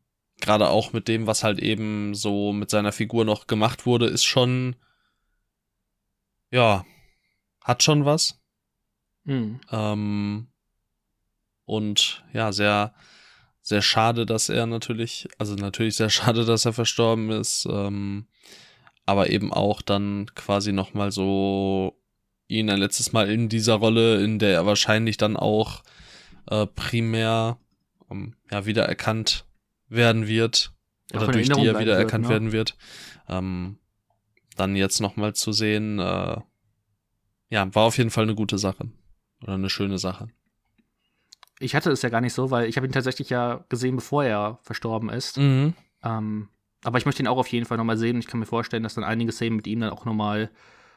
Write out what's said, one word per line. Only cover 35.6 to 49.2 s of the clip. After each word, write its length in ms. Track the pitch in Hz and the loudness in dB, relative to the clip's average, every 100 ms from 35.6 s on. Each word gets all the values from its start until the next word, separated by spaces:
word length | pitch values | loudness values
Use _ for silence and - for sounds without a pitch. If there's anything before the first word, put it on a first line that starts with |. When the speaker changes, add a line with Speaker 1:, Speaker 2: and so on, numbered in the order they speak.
| 107 107 107 104 | 0 0 -2 -4
Speaker 1:
äh, 400 | 92 92 90 80 - _ _ _ _ _ _ _ _ _ _ | -2 -2 -4 -6 -10 _ _ _ _ _ _ _ _ _ _
ja, 240 | 110 95 | -2 0
war 100 | 107 | 4
auf 140 | 113 110 | 4 4
jeden 120 | 113 | 0
Fall 140 | 113 | 2
eine 100 | 110 | 0
gute 240 | 110 101 98 | 0 -2 -2
Sache. 320 | 98 - 113 - _ _ _ _ | -2 -4 -10 -14 _ _ _ _
Oder 120 | - | -8
eine 160 | 95 95 | -4 -4
schöne 280 | - 101 95 | -4 -4 -4
Sache. 300 | 92 92 110 - _ _ _ _ _ _ _ _ _ _ _ _ | -4 -8 -12 -18 _ _ _ _ _ _ _ _ _ _ _ _
Speaker 2:
Ich 160 | 127 | -4
hatte 160 | 147 170 | 0 2
es 120 | 135 | 2
ja 60 | 123 | 0
gar 120 | 113 | 0
nicht 140 | 123 | 0
so, 160 | - 131 | -2 0
weil 180 | 123 117 | 0 0
ich 80 | 123 | -2
habe 100 | 131 | -2
ihn 60 | |
tatsächlich 380 | 131 127 - - | -2 -2 -4 -4
ja 340 | 123 120 120 - | -2 -2 -4 -6
gesehen, 280 | 120 127 127 | -2 0 -2
bevor 280 | - 143 | -2 0
er 340 | 135 104 104 117 | 2 0 -2 -6
verstorben 460 | - 113 117 113 110 | -10 -8 -4 -4 -4
ist. 300 | 120 - - | -6 -6 2
Speaker 1:
Mhm. 360 | 139 131 147 170 _ _ | 4 4 2 -2 _ _
Speaker 2:
Ähm, 460 | 117 110 107 107 107 _ _ _ | -6 -4 -4 -6 -8 _ _ _
aber 140 | 127 123 | -2 0
ich 80 | 143 | 0
möchte 160 | - | 0
ihn 40 | 131 | 0
auch 100 | 127 | 0
auf 100 | 123 | 0
jeden 180 | 120 117 | -2 -2
Fall 100 | 113 | -2
nochmal 180 | 113 110 | 0 0
sehen 180 | 113 120 | 0 -2
und 40 | |
ich 60 | - | -4
kann 100 | 117 | -6
mir 60 | 107 | -4
vorstellen, 360 | 117 113 117 | -4 -4 -4
dass 120 | 110 | -6
dann 100 | - | -6
einige 280 | 104 113 | -4 -2